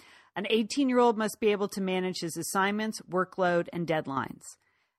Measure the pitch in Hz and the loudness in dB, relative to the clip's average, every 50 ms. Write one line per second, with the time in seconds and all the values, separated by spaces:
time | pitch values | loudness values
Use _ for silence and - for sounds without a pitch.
0 | - - - - - _ - - 208 202 - 226 226 208 - 285 277 254 247 247 | -20 -20 -20 -20 -20 _ -10 -6 -2 0 2 2 0 0 0 0 2 4 4 6
1 | 240 240 226 214 220 208 - - 226 208 208 190 202 196 - 202 190 185 185 185 | 6 6 4 2 0 -4 -2 0 2 2 2 2 0 -2 -4 -2 -2 0 0 0
2 | 185 185 175 - 175 165 - 170 160 - - 196 190 202 214 214 214 220 214 - | 0 -2 -4 -4 -6 -6 -6 -6 -6 -2 0 0 2 2 0 0 -2 -4 -6 -8
3 | - - 160 185 180 - - - 185 175 175 175 175 - - 175 170 156 160 156 | -8 -4 -2 -2 -2 -2 0 0 2 2 2 2 0 -2 -4 -4 -2 0 0 -2
4 | 151 139 135 131 113 - - - - - - _ _ _ _ _ _ _ _ | -2 -2 -4 -4 -4 -4 -8 -14 -18 -20 -20 _ _ _ _ _ _ _ _